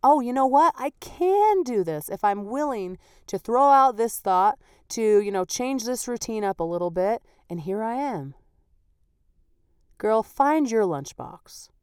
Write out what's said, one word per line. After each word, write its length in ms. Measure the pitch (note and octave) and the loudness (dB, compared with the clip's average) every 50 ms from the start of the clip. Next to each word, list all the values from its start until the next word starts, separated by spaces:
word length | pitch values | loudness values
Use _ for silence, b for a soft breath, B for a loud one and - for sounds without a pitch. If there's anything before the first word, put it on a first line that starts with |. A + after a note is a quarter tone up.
Oh, 200 | G#3 C4 D4 D4+ | 6 4 4 4
you 100 | B3 A#3+ | 2 -2
know 140 | B3 C4+ C4+ | 0 0 0
what? 280 | C4 B3+ C#4+ D#4+ E4+ - - | 4 4 4 4 4 2 -2
I 140 | C4 D4 _ _ | -8 -8 _ _
can 600 | - - - - E4+ F#4 F#4+ G4+ G#4 G#4+ G#4 F#4+ E4+ | -20 -20 -6 -2 0 2 2 4 4 4 2 2 0
do 200 | B3 B3 G#3 F3+ | -2 -2 -2 -2
this 240 | E3 D#3 D3+ - - | -2 -4 -6 -6 -8
if 160 | - - - | -8 -2 0
I'm 220 | G#3 G3+ G3+ G3+ | -2 -2 -2 -6
willing 520 | G3 A#3 C#4 D4+ D4 C4 A3 F#3+ F3+ F#3 - b b b b b | -8 -6 -4 -4 -4 -4 -6 -8 -10 -10 -14 b b b b b
to 120 | b - F#3+ | b -10 -8
throw 280 | _ - A3+ B3 C#4 C#4 | _ 0 2 4 6 8
out 280 | C#4 C4+ C4+ C4 A#3+ G3+ | 8 8 6 4 4 0
this 220 | A3+ A#3 - - | -2 -4 -4 -6
thought, 380 | - G3+ F#3 F3+ F#3+ G#3 G#3+ _ b b b b b b | -2 0 2 2 2 2 0 _ b b b b b b
to, 300 | - - A3+ G#3+ G#3+ G3+ | -6 -2 2 4 4 4
you 120 | G#3 G3+ | 4 2
know, 120 | G3 F#3+ F#3 | -2 -4 -4
change 400 | F3+ - - B3 B3+ C4+ C4 A3 | -4 -4 -6 -4 -4 -4 -4 -4
this 240 | A#3+ B3+ A#3+ - - | -4 -6 -6 -6 -6
routine 380 | A#3+ A3+ - - A3+ A3 G#3 | -8 -8 -6 -8 -6 -4 -4
up 160 | G3 F#3+ - | -4 -4 -4
a 20 | E3+ | -4
little 280 | E3 F3 F3 F3 F3 | -4 -4 -4 -4 -4
bit, 300 | E3+ F#3 F3+ G3+ A3+ A#3 _ _ _ _ _ _ | -2 -2 0 0 -2 -4 _ _ _ _ _ _
and 120 | F3 E3+ | -12 -10
here 220 | D3+ F3 F#3+ G#3 A3 | -8 -8 -6 -6 -6
I 120 | A3+ A#3 | -6 -6
am." 400 | C4 C#4+ C#4+ A#3+ E3 C3+ C3+ C#3 _ _ _ _ _ _ _ _ _ _ _ _ _ _ _ _ _ _ _ _ _ _ _ _ _ _ _ _ _ _ _ _ _ | -6 -6 -6 -6 -8 -10 -12 -14 _ _ _ _ _ _ _ _ _ _ _ _ _ _ _ _ _ _ _ _ _ _ _ _ _ _ _ _ _ _ _ _ _
Girl, 260 | - G#3+ A3 A3 A3 | -2 0 0 0 0
find 460 | - - - C4+ C#4+ D4+ D#4+ D4 B3 | -4 -2 0 2 2 2 0 0 0
your 120 | A3 A3+ G#3 | 0 0 0
lunchbox. 840 | F#3 E3 C#3 C#3 - - _ B2 B2+ C3 - _ _ - - - _ _ _ | 0 -2 -4 -8 -12 -16 _ -16 -16 -16 -20 _ _ -20 -20 -20 _ _ _